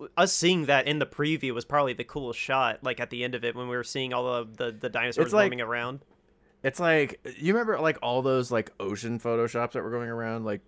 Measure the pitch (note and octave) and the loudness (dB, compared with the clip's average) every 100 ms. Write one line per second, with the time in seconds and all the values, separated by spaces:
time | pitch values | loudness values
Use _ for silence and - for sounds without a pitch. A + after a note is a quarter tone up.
0 | - - F#3 - F3 F3+ C#3+ C3+ C3+ D3+ | -4 2 4 4 4 4 4 4 4 0
1 | C#3 - D3 D#3 C3 A#2 - D3 C#3 A#2+ | 0 -2 -2 0 -2 -4 0 2 2 -2
2 | A#2+ D3 B2+ A2+ - C3 A#2+ G#2+ B2+ B2 | -8 -6 -6 -6 0 2 2 0 -4 -4
3 | A#2+ B2 B2 B2 A#2+ A#2+ B2 B2 A#2 C#3 | -4 -4 -4 -2 -4 -4 -4 -4 -4 -4
4 | C3 B2 B2 B2 A2+ A2 A#2+ A2 B2+ A2+ | -2 -2 0 -2 -4 -6 -6 -4 -4 -2
5 | B2 B2+ E3 G#3+ G3+ B2 A#2 A#2+ A#2+ C#3 | -2 2 2 4 4 2 -4 -2 -4 -8
6 | _ _ _ _ _ _ C3+ D3+ E3+ D#3+ | _ _ _ _ _ _ -4 0 4 4
7 | C#3 - - G2 D#3 A3 A3 D#3+ D#3 - | 2 -4 -14 -4 0 2 2 0 0 0
8 | A#2 B2+ C3 C3 B2 A#2 G#2+ - G2 G2+ | 0 2 2 2 2 0 -2 -6 -4 -4
9 | A#2 A#2 A#2+ A#2 A#2 A#2+ A#2+ B2 A2+ A#2+ | -4 -4 0 0 0 0 -2 -2 -4 -4
10 | A#2 A#2 A2+ A2+ A2 G2+ | -4 -4 -4 -4 -4 -4